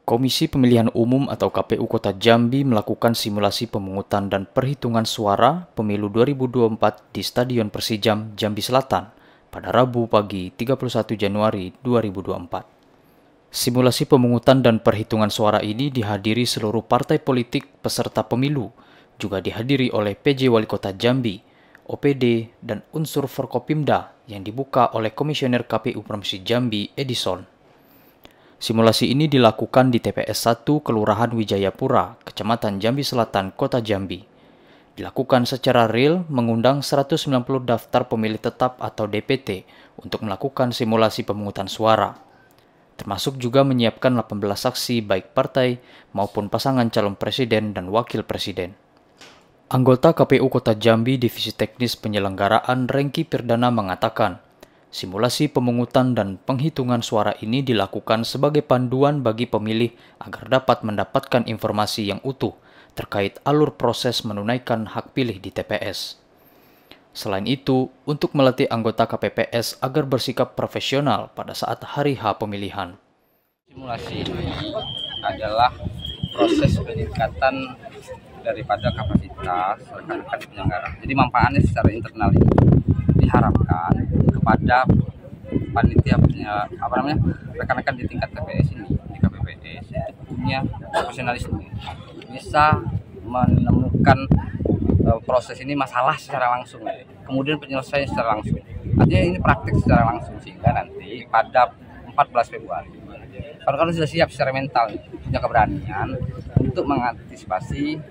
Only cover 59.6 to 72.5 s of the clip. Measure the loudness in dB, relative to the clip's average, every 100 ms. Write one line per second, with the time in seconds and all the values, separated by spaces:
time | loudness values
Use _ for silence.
59.6 | -2 -2 -2 -4 -20 _ -14 -14 0 0
60.6 | 4 2 2 -4 0 -2 0 -2 0 -4
61.6 | -2 0 -2 -2 -4 -4 -6 -4 -4 -6
62.6 | _ -20 -20 -14 -6 -2 -2 -2 0 4
63.6 | 4 2 0 0 -2 -2 -4 -6 -2 -2
64.6 | -2 -4 -4 -8 -8 -4 -4 -4 -8 -8
65.6 | -6 -4 -6 -8 -10 -14 _ _ _ _
66.6 | _ _ _ -20 _ -12 -4 -4 -2 -4
67.6 | 0 0 0 _ -8 -4 -2 2 2 4
68.6 | -2 0 -2 0 0 0 -4 -2 -2 -2
69.6 | -4 -4 -4 -2 -2 -2 -2 -2 -4 -2
70.6 | -6 -4 -2 0 0 0 -4 -12 -12 -6
71.6 | -6 -6 -8 -2 0 0 -2 -2 -4